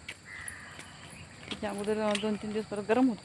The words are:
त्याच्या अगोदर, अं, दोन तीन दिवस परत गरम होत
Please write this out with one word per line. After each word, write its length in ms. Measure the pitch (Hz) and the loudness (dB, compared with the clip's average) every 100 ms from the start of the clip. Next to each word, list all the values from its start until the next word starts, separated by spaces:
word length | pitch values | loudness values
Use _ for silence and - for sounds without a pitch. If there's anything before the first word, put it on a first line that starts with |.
| - - - - - - - - - - - - - - - | -16 -14 -14 -12 -12 -12 -14 -14 -16 -16 -16 -16 -16 -14 -10
त्याच्या 200 | - 208 | -6 -4
अगोदर, 280 | 202 208 214 | -2 0 2
अं, 220 | 214 202 | 4 4
दोन 140 | 214 | 2
तीन 180 | 202 214 | 0 -2
दिवस 120 | 208 | -2
परत 200 | 208 208 202 | -2 0 4
गरम 200 | 233 262 | 8 6
होत 80 | 202 | 4